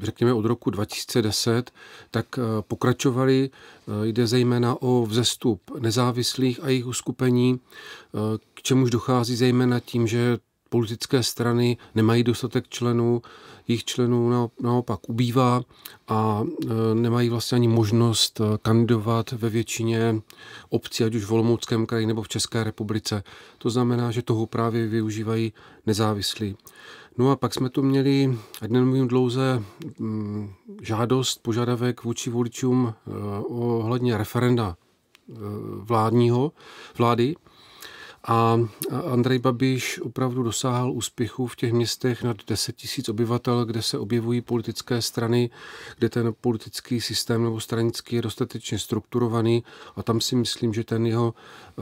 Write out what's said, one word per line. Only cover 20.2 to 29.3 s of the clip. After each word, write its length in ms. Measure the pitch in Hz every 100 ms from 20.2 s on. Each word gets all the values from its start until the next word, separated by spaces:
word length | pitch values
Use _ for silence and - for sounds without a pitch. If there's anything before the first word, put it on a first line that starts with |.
| - - - - -
obcí, 340 | - - -
ať 120 | 113 117
už 80 |
v 80 | 101
Olomouckém 540 | 113 117 113 - 113 113
kraji 200 | 113 110
nebo 160 | 113
v 60 | 104
České 360 | 110 - 117
republice. 600 | 110 - 107 110 - 104 - - - -
To 120 | 123
znamená, 420 | 123 123 120 120
že 100 | 120
toho 240 | - 113 110
právě 420 | 113 117 117 110
využívají 640 | 113 110 107 110 113 113 - - - -
nezávislí. 720 | 104 107 104 - - 104 95 - - - - - -
No 140 | 131
a 40 | 135
pak 180 | 120
jsme 160 | - 131
tu 140 | -
měli, 540 | 135 135 135 139 135 120 - -
ať 100 | 107
nemluvím 360 | 123 131 131 127
dlouze, 560 | 123 123